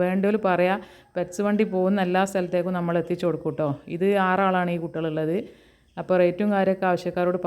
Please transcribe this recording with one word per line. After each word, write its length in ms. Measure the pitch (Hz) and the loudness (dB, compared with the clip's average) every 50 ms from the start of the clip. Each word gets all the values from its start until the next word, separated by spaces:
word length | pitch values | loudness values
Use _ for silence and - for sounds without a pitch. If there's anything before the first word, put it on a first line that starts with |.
വേണ്ടവർ 360 | 180 180 185 196 190 202 214 214 220 190 | 0 0 2 2 2 2 2 2 2 2
പറയാം. 320 | 180 175 180 180 190 208 - - - - - _ - | 2 4 2 2 0 -2 -6 -12 -20 -20 -16 _ -6
പെറ്റ്സ് 260 | 180 175 180 - - 202 | -6 -6 -6 -4 -2 0
വണ്ടി 200 | 202 208 202 220 214 190 | 0 2 2 0 0 0
പോകുന്ന 240 | 185 185 190 202 202 185 180 | 0 2 2 2 2 0 2
എല്ലാ 160 | 180 185 196 196 | 2 0 0 0
സ്ഥലത്തേക്കും 420 | 196 190 180 170 180 175 170 185 185 175 | -2 -4 -2 -2 -2 -2 -2 -2 -2 -2
നമ്മൾ 160 | 175 170 170 170 | -2 0 0 0
എത്തിച്ചു 240 | 165 - 175 175 180 170 | 0 -2 -4 -2 -2 -2
കൊടുക്കും 260 | 156 147 - 160 151 | -2 -2 -4 -4 -2
കേട്ടോ. 160 | - 156 143 139 139 - - 160 | -2 -2 -2 -2 -4 -8 -8 -4
ഇത് 120 | 165 190 196 202 196 190 185 | -2 0 2 2 2 2 2
ആറാളാണ് 420 | 185 190 196 190 185 180 180 175 175 | 2 2 2 2 2 2 0 0 -2
ഈ 40 | 170 165 | -4 -6
കുട്ടികളുള്ളത്. 520 | 160 - 160 165 160 156 160 156 156 170 208 - - - - - - _ _ _ _ - 170 | -6 -6 -4 -4 -2 -2 -2 -2 -2 -2 -4 -4 -8 -14 -20 -20 -20 _ _ _ _ -14 -8
അപ്പോൾ 160 | 170 - 185 180 | -2 0 2 4
റേറ്റും 280 | 180 175 175 180 208 208 202 | 4 4 2 0 0 0 2
കാര്യമൊക്കെ 300 | 196 190 190 190 190 190 185 | 2 2 2 2 0 0 0
ആവശ്യക്കാരോട് 480 | 180 170 - 180 170 180 180 180 180 180 180 | 0 0 -2 -4 -2 0 0 0 0 0 -2